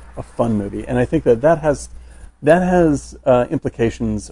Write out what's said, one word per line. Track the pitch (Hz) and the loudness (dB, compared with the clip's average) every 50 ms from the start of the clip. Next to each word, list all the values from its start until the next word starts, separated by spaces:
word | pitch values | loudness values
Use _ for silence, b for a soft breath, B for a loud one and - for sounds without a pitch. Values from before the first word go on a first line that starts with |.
| - - - | -20 -18 -16
a | - - | -16 -16
fun | - - - 120 117 110 | -10 -6 -4 -2 -2 -2
movie. | 101 101 101 101 104 110 | -2 -4 -6 -8 -10 -8
And | - 131 123 | -4 -2 -2
I | 139 | -2
think | - - 160 - | 0 -2 0 2
that | 131 120 113 | 2 2 4
that | 131 156 170 160 | 4 2 2 2
has, | 156 156 139 123 - - - b b b b b b b b _ - | 0 -2 -2 -2 -4 -14 -18 b b b b b b b b _ 2
that | 143 160 180 | 2 4 4
has, | 185 180 180 180 170 160 147 131 - - - - - | 4 2 2 4 4 2 2 0 -4 -10 -16 -4 0
uh, | 139 127 123 123 - | 2 2 2 2 0
implications | 160 139 - - - - 117 117 - - 117 110 107 104 - - | -4 -6 -6 -6 -4 -2 -2 -2 -2 -2 -4 -4 -4 -6 -8 -8